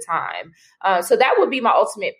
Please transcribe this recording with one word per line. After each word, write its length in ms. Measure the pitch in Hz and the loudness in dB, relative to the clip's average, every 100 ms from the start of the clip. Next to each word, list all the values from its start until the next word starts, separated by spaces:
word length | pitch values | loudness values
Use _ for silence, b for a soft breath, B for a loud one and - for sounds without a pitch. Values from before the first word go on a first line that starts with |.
| - | -2
time. 460 | 160 - 85 165 b b b | -6 -6 -10 -14 b b b
Uh, 200 | 190 180 | 0 0
so 140 | 175 226 | 2 2
that 200 | 262 480 | 4 4
would 140 | 330 | 2
be 100 | 262 | 0
my 100 | 226 | 2
ultimate 440 | 139 - 214 185 | 2 0 -4 -10